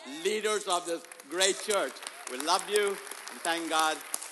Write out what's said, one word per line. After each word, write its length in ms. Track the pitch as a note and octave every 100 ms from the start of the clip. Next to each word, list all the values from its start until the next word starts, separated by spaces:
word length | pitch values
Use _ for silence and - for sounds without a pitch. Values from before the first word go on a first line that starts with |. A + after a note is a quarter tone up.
| B2+ D3
leaders 420 | F3+ G#3+ G#3+ G#3 G3
of 200 | F3 E3+
this 160 | E3+ - - C#3
great 320 | E3+ G3 -
church? 320 | - G3 C#3 - - - -
We 80 | B2+
love 260 | D#3 F#3 F#3+
you 180 | G#3 G3+
and 520 | G3 - - - -
thank 260 | E3+ E3 E3
God, 300 | D#3+ D#3 D3+ - - -